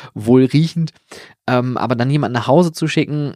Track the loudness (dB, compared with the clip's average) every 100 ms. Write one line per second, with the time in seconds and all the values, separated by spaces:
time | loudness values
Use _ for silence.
0 | -16 -6 4 4 4 2 0 -2 -6 _
1 | _ -20 -20 _ -2 -2 -2 -4 -4 -2
2 | 0 0 -2 -4 2 2 2 -2 -4 -2
3 | -2 -4 -6